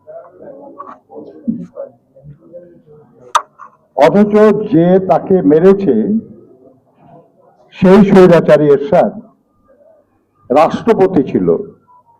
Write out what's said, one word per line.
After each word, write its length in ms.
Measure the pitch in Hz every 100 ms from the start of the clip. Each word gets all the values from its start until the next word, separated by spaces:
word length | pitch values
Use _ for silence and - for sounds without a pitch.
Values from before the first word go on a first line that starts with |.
| - - - - 571 - - - - - _ - - - - - 175 - - _ _ 135 147 - 170 175 175 _ 151 151 _ 453 - - - _ - _ _ - 156
অথচ 280 | 196 208 208 214 190 143
যে 140 | 151 175 185 185
তাকে 260 | 156 - 185 143
মেরেছে, 440 | 156 190 196 190 110 190 220 - - _ _ _ _ _ _ _ - _ _ _ _ _ -
সেই 240 | 185 202 196
স্বৈরাচারী 560 | 190 180 165 - 151 151 135
এরশাদ 360 | - 175 110 - - _ _ _ _ _ _ _ _ _ _ _ -
রাষ্ট্রপতি 720 | 135 160 - 233 190 185 180 -
ছিল, 160 | 113 90 82 - _ _ _ _